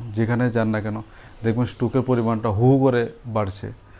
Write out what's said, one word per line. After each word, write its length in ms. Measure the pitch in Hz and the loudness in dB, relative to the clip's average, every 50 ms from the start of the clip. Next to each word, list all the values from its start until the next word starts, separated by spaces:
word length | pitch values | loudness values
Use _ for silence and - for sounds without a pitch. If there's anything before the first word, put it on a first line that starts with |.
| 117 117 104 | -10 -6 -2
যেখানে 340 | 107 113 110 120 117 127 123 | -2 0 0 2 0 0 0
যান 180 | 107 117 110 110 | 0 0 0 0
না 140 | 110 107 | 0 -2
কেন, 200 | 104 107 104 107 107 - - - - - - - 110 | -4 -4 -6 -8 -10 -12 -18 -20 -20 -20 -14 -6 -2
দেখবেন 220 | 113 110 120 123 | -2 0 0 -2
স্ট্রোকের 360 | - - - 123 113 110 131 | -2 -2 -2 -2 0 0 0
পরিমাণটা 480 | 117 123 127 117 113 117 113 110 107 117 | 0 2 2 2 2 0 0 0 0 -2
হু 160 | 101 101 120 127 | 0 4 4 6
হু 80 | 135 135 | 6 6
করে 320 | 135 135 123 120 117 113 - - - | 4 4 2 2 0 -2 -6 -10 -12
বাড়ছে। 460 | 120 107 110 104 98 98 - - 107 113 - - - - - | -6 -4 -2 -2 -2 -4 -8 -12 -14 -14 -14 -20 -20 -20 -20